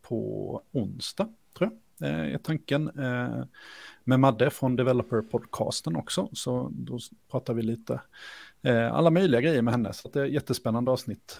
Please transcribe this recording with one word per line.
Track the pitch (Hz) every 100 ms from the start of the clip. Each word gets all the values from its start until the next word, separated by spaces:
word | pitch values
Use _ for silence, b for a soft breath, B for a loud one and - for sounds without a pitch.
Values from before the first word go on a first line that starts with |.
på | - 113 107 104 98 - -
onsdag, | 139 98 - - - 220 - _ -
tror | 196 220 _ -
jag, | 147
eh, | 160 151
är | 143
tanken, | - 160 - 143 156 147
eh, | 131 123 123 120 131 B B B B B
med | - 131
Madde | 135 110 139
från | - 131 123
Developer-podcasten | 127 123 110 113 110 117 - - 110 - - 160
också. | - - 190
Så | - - 123 131
då | 139 123 123
s-, | - - _
pratar | 131 -
vi | 117
lite, | 113 113 - 127 - B B B B B
eh, | 127 117 117
alla | 127 165
möjliga | 165 190 120
grejer | 151 143
med | 117
henne. | 120 101
Så | 101 -
att |
det | 143
är | 139
ett |
jättespännande | 143 - 127 117 113 123
avsnitt, | 127 - 101 -